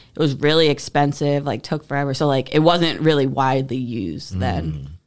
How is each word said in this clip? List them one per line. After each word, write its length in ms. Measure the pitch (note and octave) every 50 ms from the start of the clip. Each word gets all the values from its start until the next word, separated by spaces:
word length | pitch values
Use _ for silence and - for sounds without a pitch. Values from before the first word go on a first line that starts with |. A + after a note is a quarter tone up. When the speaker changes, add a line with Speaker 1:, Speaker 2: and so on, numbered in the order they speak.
| - _ _
Speaker 1:
it 40 | -
was 160 | D#3+ D3 C3+
really 340 | - C#3+ D3 D#3 E3 D#3+ D3
expensive, 760 | C#3+ - - - - D3 C#3+ C#3+ C#3+ - D3+ C#3+ C#3+ C#3+ C#3
like, 160 | C#3+ A2 A#2 -
took 240 | - D#3+ D3 -
forever. 280 | - C#3+ C#3 C#3+ C#3 C3+
So, 120 | - D#3
like, 260 | D3 C3+ C3+ B2+ - -
it 40 | D3+
wasn't 400 | D#3 E3+ F3 F3 E3+ D#3+ A2+ E2+
really 260 | D#3 D#3+ D#3 C#3+ C3+
widely 500 | C3+ C3+ C3+ C3+ C3 C3 C3+ C3+ C3+ -
used 640 | C3 B2+ A#2 A#2+ A2+ F#2+ F2 D#2 - - - F#2+ F#2
then. 320 | - - E2+ E2+ E2 D#2+ D#2
Speaker 2:
Mm. 140 | D2 C#2 C#2 D#2+ - _